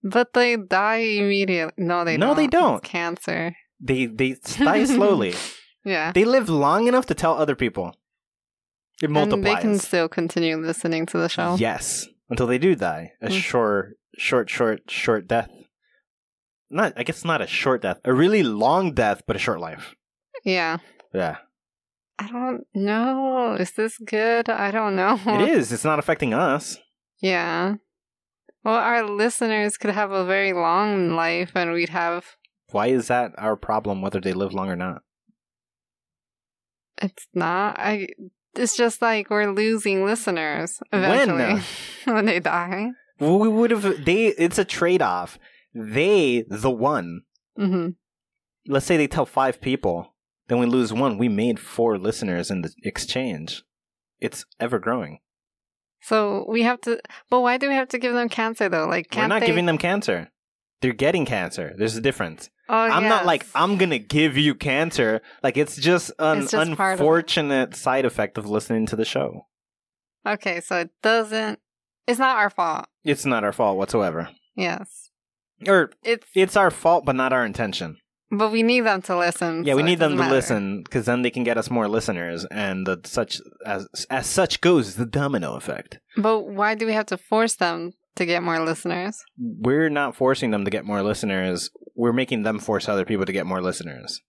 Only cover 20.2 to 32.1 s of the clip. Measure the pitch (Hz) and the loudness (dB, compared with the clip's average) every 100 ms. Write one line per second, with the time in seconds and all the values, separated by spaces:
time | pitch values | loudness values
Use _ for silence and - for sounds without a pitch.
20.2 | _ 523 220 185 165 165 - _ - - | _ -10 -2 0 0 -4 -10 _ -8 -4
21.2 | 165 - _ _ _ _ _ _ _ - | -4 -4 _ _ _ _ _ _ _ -14
22.2 | 202 240 254 247 - 202 196 214 240 262 | -10 -6 -6 -6 -8 -4 -2 0 0 0
23.2 | 269 262 240 - 180 - 220 - 226 214 | -2 0 0 -2 -4 -2 -4 -6 -6 -2
24.2 | 226 233 233 226 202 214 214 190 190 214 | 2 0 0 -2 0 0 0 0 2 2
25.2 | 196 - 247 294 113 117 156 151 147 160 | 0 2 4 2 2 -2 0 0 0 0
26.2 | 139 113 170 143 - - _ _ _ _ | 0 2 2 0 -4 -16 _ _ _ _
27.2 | 190 180 170 170 180 208 _ _ _ _ | -2 0 -2 -2 -2 -4 _ _ _ _
28.2 | _ _ _ _ 220 226 220 233 214 202 | _ _ _ _ 0 0 2 0 0 0
29.2 | 220 - 226 214 208 202 208 202 208 196 | 0 0 0 0 0 -2 -2 -2 0 0
30.2 | 180 196 196 180 165 175 208 202 175 165 | 0 2 2 2 2 4 2 2 2 2
31.2 | 165 170 175 185 170 170 170 170 170 | 0 0 -2 -2 -2 0 -2 -2 -2